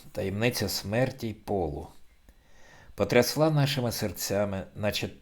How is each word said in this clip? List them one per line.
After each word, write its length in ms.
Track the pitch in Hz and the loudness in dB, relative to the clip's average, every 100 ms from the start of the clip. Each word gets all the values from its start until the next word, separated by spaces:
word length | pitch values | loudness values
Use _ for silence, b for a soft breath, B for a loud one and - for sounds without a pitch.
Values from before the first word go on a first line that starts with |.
| - | -12
таємниця 580 | - 95 101 120 - 98 | -6 -4 0 0 0 -2
смерті 580 | - 98 113 135 - 113 | -4 -2 0 0 -2 -8
й 60 | |
полу. 540 | 98 - 98 80 73 78 - - - - b b b b b b - | -8 -4 -2 -2 -4 -10 -16 -20 -20 -20 b b b b b b -2
Потрясла 540 | 101 123 120 143 156 | 4 6 6 4 4
нашими 420 | 147 139 135 120 | 4 2 2 -2
серцями, 720 | - 104 87 - 98 101 95 - 95 | -2 -4 -4 -2 0 0 -2 -8 -4
наче 340 | 104 - 104 - | -2 -2 -4 -8